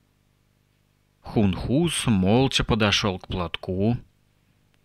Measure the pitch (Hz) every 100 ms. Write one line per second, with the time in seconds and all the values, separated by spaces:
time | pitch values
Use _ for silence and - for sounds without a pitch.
0 | _ _ _ _ _ _ _ _ _ _
1 | _ _ - - 208 85 - 131 170 -
2 | 135 101 92 117 131 - - 113 107 -
3 | 107 92 - 95 85 - - 92 104 123
4 | - _ _ _ _ _ _ _